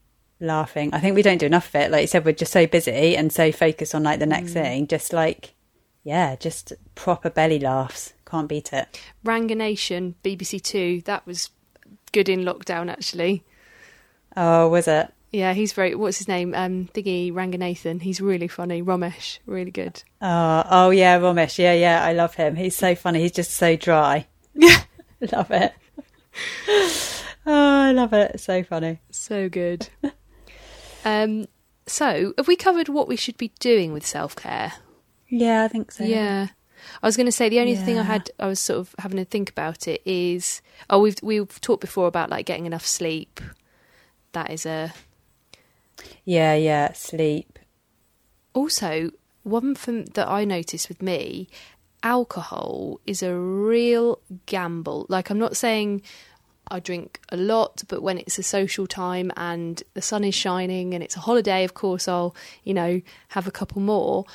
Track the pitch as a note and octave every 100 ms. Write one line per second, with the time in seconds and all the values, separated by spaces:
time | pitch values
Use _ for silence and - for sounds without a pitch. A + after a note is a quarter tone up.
0 | _ _ _ _ E3 D#3 D3+ - D3 D3
1 | F#3 G3+ G3+ F3+ D3 F3 - D3 D3 D3+
2 | D3+ F3+ D#3 D3+ E3 F#3+ E3 E3+ - A#2
3 | D#3+ E3+ D#3 - D#3+ D3+ E3 D#3 D#3 D#3
4 | D3+ D3+ D3+ D#3 F3 E3+ C#3+ C3 D3 D#3
5 | - E3+ D#3+ - - _ _ _ _ _
6 | D3+ D#3 E3 C3 E3 - - - - -
7 | - F3 E3 D#3+ D#3+ D3+ C3+ C3 C3 -
8 | - - - D#3+ D3 D3+ - C3+ - -
9 | - _ A#3 A3+ A3+ A3 G#3+ G#3 - F3+
10 | F3+ F3 F#3+ F#3+ F#3 F#3+ - G3+ F3+ F3+
11 | E3+ G3+ - F3 - _ _ _ _ -
12 | _ G#3+ G3 F#3 F3+ - - F3 F3 -
13 | - F3 E3+ F#3+ - _ _ _ - _
14 | _ _ _ - E3+ E3 E3 F3 E3 D#3
15 | - _ _ G#3 F#3+ F#3 G#3+ - F#3 -
16 | G#3 F#3+ G3 F3+ F3+ F3 F#3 F#3 F3+ -
17 | G3 F3+ F3 F3 F#3 F3+ F3+ F3 E3+ E3+
18 | F3+ F#3 G3 F3+ E3+ - F3 E3+ F3+ F3+
19 | F3 F3 - - - F#3+ F3+ F3+ F3 -
20 | - _ G3 E3+ E3 D#3+ E3+ F#3 F#3 F#3+
21 | F#3 F3+ F3+ F3 D#3 - F3 F3 E3+ E3+
22 | E3+ E3+ E3+ - D#3 D#3+ F#3 - F#3 F3
23 | F3+ E3 E3+ F3 F3 - E3+ E3 - D#3+
24 | D3 C#3+ - _ _ - E4 E4+ - -
25 | _ _ B3 - F3+ - G3 - _ -
26 | - _ _ - - - - G#4 F#4 E4
27 | - - - - - D4 C#4+ C#4 C4+ B3+
28 | A#3+ G#3+ G3+ - - F#3 F3+ E3 D#3+ D#3+
29 | _ - - G#3 F#3+ F3+ F3 F3 - _
30 | C#4+ - _ _ - - - - - -
31 | A3 G#3+ A3 G#3+ G#3 _ _ _ - -
32 | D4 D#3+ G3+ - C#4 F4+ F#4+ E4+ D#4 D4
33 | - A#3+ - A#3 A#3 - B3 A3+ E3+ D3+
34 | - D3 D#3 - - A#2+ - - _ _
35 | _ _ _ A#3+ A#3 A3 A3 A3 G#3 -
36 | A3 A3+ G#3 G3 G3 - _ _ - -
37 | G#3+ A3 B3 A3+ A#3 A#3 A#3+ A#3 F#3+ A3+
38 | G#3+ G#3+ - - G3 F#3+ - - F3+ -
39 | G3 F#3+ F#3 G#3 G3 - D3+ D#3+ - D#3+
40 | - F#3 F3 F3+ F3+ - - - - G3
41 | G#3+ G3 G#3+ G#3+ G3+ - - A#3 G3 -
42 | F3 F3 E3 - - E3+ E3+ E3 - -
43 | E3+ D#3+ - - D#3 - _ _ _ _
44 | _ _ _ E3+ - D#3+ D#3+ D#3+ D#3+ -
45 | _ _ _ _ _ - _ _ _ -
46 | - - - E3+ D#3+ D#3 D#3 D3 C#3+ -
47 | - D#3+ D#3 D3+ - _ _ _ _ _
48 | _ _ _ _ _ - D4 - F#3+ D#3
49 | E3 - _ _ G#3+ A3+ C4 C4+ - A#3
50 | - - - G3+ G#3 F#3 E3+ E3+ - F3
51 | F#3 E3+ - - F#3 - - _ _ _
52 | A3+ B3 A#3+ - E3+ - G1+ - F#3+ -
53 | - G3 F#3 F3+ F3+ F#3+ G#3+ A#3 A#3+ A#3+
54 | A#3 - _ F#3 - G3 F3 E3+ D#3+ D3
55 | - F#3 F#3 G#3 A3+ - A#3+ A3 G#3 G3+
56 | - - - _ _ _ - F#3 F3 F3+
57 | - - - F3+ F#3+ A3+ A3 - - F#3+
58 | F#3+ F#3 - - F#3 G3 G3 - F#3+ -
59 | F3+ F3+ F3+ - F3 E3+ E3+ E3 - -
60 | - G#3+ G3+ F#3+ G3 F3+ F#3 F#3 F3+ F3+
61 | - F#3 F#3+ A#3+ G3+ F#3+ F#3 - G3 F3+
62 | - F3+ F3 - - - - G3 E3+ F3+
63 | F3 - _ G3+ F#3 - G3 - G3 G#3
64 | - - G3+